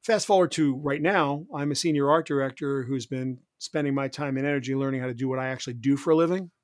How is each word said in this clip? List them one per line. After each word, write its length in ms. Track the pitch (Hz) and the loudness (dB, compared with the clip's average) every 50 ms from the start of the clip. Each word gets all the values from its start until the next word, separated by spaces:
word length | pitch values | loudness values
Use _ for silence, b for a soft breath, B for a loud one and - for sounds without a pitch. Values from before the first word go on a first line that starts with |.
Fast 240 | - - 226 202 - | 2 2 0 2 4
forward 260 | - 202 185 180 160 | 4 4 4 4 4
to 220 | - 165 156 143 131 | 2 2 2 2 2
right 260 | 135 147 143 139 156 | 0 -2 -2 -2 0
now, 460 | 147 175 202 185 151 139 143 147 170 - - | 0 2 2 2 2 2 -2 -4 -6 -8 -6
I'm 160 | 143 143 147 | -4 -2 -2
a 40 | 143 | -2
senior 360 | - - 170 151 143 139 139 | 0 0 0 2 2 4 4
art 160 | 151 165 156 | 4 4 4
director 560 | - 147 139 135 135 131 - 151 139 139 139 | 0 0 0 0 -2 -4 -6 -4 -4 -4 -4
who's 240 | 127 120 135 131 120 | -4 -4 -4 -6 -4
been 320 | _ 135 131 131 131 127 123 _ _ _ | _ -6 -4 -4 -6 -6 -8 _ _ _
spending 380 | _ - - - 156 147 143 139 | _ -16 -6 -4 -2 -2 0 0
my 120 | 139 139 | -2 -2
time 300 | 135 - - 147 139 135 | -4 -4 -6 -4 -4 -2
and 100 | 135 135 | -2 -2
energy 280 | 147 143 139 120 127 135 | 0 -2 -2 -2 -2 -2
learning 260 | 135 139 135 135 131 | -2 -2 -2 -2 -4
how 60 | 127 | -4
to 80 | 127 123 | -6 -4
do 160 | 117 131 131 | -4 -4 -4
what 80 | 131 131 | -2 -4
I 100 | 131 131 | -4 -4
actually 240 | 131 123 - 131 120 | -6 -6 -8 -10 -10
do 220 | 117 110 139 139 | -2 2 2 2
for 140 | 139 - 165 | 2 4 4
a 40 | 156 | 4
living. 360 | 160 170 165 180 190 185 170 _ _ | 4 4 2 2 -2 -4 -10 _ _